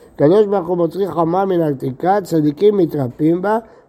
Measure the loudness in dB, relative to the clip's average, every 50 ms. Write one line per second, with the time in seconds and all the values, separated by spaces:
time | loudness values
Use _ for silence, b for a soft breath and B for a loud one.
0 | B B B 0 2 4 4 4 4 2 0 -2 -2 -2 -2 -2 -2 -2 -2 -4
1 | -4 -4 -2 -2 -2 0 0 0 0 0 0 0 0 0 -2 -4 -6 -8 -8 -4
2 | -2 0 0 0 -2 -2 -2 0 0 0 0 2 2 2 2 2 0 0 0 -4
3 | -4 -4 -4 -2 0 0 0 0 0 -2 -2 -2 -4 B B B B